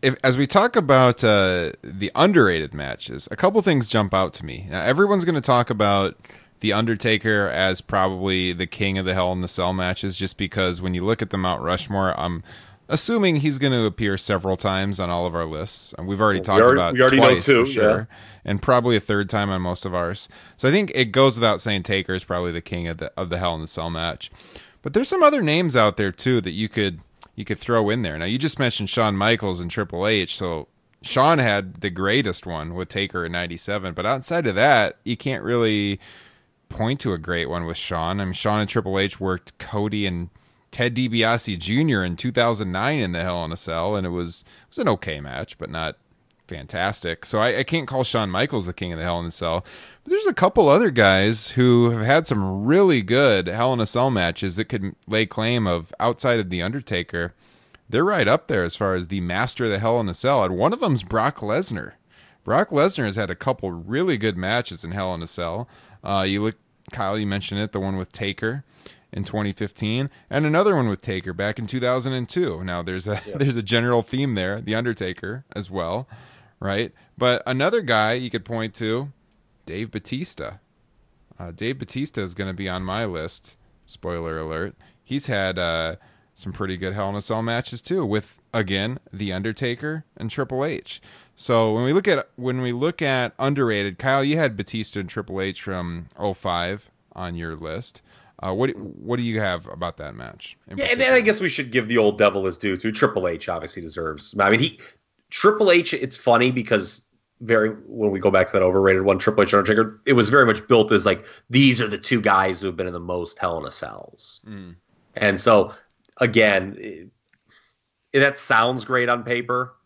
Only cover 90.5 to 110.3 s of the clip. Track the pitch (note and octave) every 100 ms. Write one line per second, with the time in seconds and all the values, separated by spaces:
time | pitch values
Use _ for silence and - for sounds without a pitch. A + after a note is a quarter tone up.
90.5 | C3 D3 D3+ - - - - _ _ -
91.5 | A#2 A2 A2 B2 F3 G3 D3+ - - B2+
92.5 | B2+ B2+ A#2+ D3+ E3+ D3 C3 A#2+ - C3+
93.5 | C#3+ B2 G#2 G2+ F2+ C3+ C3+ C#3 D#3 D3
94.5 | G#2 G2 A2+ G#2+ - B2+ - G2+ F#2+ F#2+
95.5 | F#2 - F#2 F2 E2+ E2 - G2+ F#2 F#2
96.5 | F2 F2 G2+ _ _ _ - F2+ E2+ E2
97.5 | D#2+ E2 E2+ B2 - _ _ _ - F#2+
98.5 | F#2+ C3 G2+ G2 - G#2 B2 A#2 A2 G2+
99.5 | F2 F2 - F2 - D2+ A1 A#1+ - -
100.5 | - _ G3 C4 A#3+ C4 B3+ A3 G#3+ F3+
101.5 | - C3 B2 A2 A#2 G#2+ G#2 G#2 G2 F#2+
102.5 | F2 G2+ F#2 A2+ G#2+ - G2+ F2+ E2+ -
103.5 | E2+ D#2+ - E2 E2 D#2+ D2+ - G#2 G2
104.5 | A2+ C#3 - - _ _ _ _ - G#3
105.5 | G#3+ G#3 F3 E3 C3+ C3 - - A#2 B2+
106.5 | B2+ G#2+ G#2+ F2+ - _ _ _ _ A2+
107.5 | A2+ G#2+ G#2+ - A2+ G#2+ G2 G2+ F#2+ F2+
108.5 | G2 F#2 F#2+ F#2+ F#2+ F#2+ F#2+ - G#2+ G2
109.5 | G2+ F#2+ A2 A2 - - B2+ G#2+